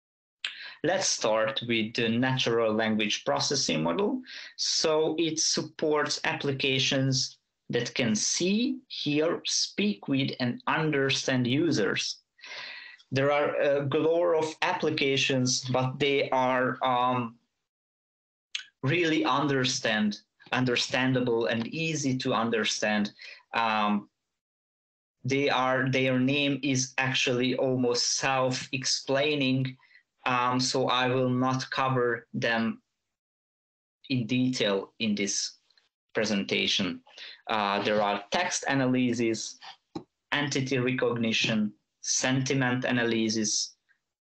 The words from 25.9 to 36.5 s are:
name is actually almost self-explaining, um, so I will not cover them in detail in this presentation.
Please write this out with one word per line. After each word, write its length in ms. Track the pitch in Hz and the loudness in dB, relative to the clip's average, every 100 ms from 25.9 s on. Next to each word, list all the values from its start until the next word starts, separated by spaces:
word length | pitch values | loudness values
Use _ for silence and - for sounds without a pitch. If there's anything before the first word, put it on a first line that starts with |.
| 131 131 127 | 0 2 2
name 400 | 131 147 143 135 | 2 2 0 0
is 300 | 139 131 131 - | 0 0 -2 -2
actually 580 | 131 131 139 123 127 127 | -2 0 0 0 0 0
almost 640 | 131 127 120 120 - - | 0 2 2 0 0 0
self-explaining, 1600 | 139 131 131 131 - 131 - - - 135 151 147 131 131 131 131 _ - _ _ 127 | 0 2 0 -2 -6 -6 -4 -4 0 0 0 0 2 0 -2 -6 _ -20 _ _ -2
um, 340 | 123 123 127 | 0 2 2
so 280 | 127 135 120 | 0 0 2
I 200 | 123 127 | 2 2
will 220 | 131 127 | 2 2
not 380 | 127 131 127 - | 2 2 0 -2
cover 560 | 143 131 127 120 117 - | -2 0 2 0 -2 -6
them 480 | - 120 117 113 - _ _ _ _ _ _ _ _ _ _ _ _ - | -4 0 0 0 -4 _ _ _ _ _ _ _ _ _ _ _ _ -2
in 180 | 131 107 | 0 2
detail 680 | 127 127 127 107 98 - - | 2 2 2 2 0 -2 -4
in 160 | 113 101 | 0 0
this 420 | 98 - - - _ _ _ _ _ | 0 -2 -6 -10 _ _ _ _ _
presentation. 880 | - 107 101 90 | -2 0 0 0